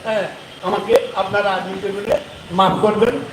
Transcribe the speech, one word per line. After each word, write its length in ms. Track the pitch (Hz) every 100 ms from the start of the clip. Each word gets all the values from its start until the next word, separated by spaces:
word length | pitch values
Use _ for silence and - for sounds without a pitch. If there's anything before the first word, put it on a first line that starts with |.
হ্যাঁ, 240 | 220 220 175 - - -
আমাকে 460 | 185 185 202 233 - 202
আপনারা 440 | 190 202 202 185 185
নিজে 220 | 190 196
মিলে 280 | 196 208 208 - - -
মাফ 220 | 175 185 -
করবেন। 360 | 214 202 233 - -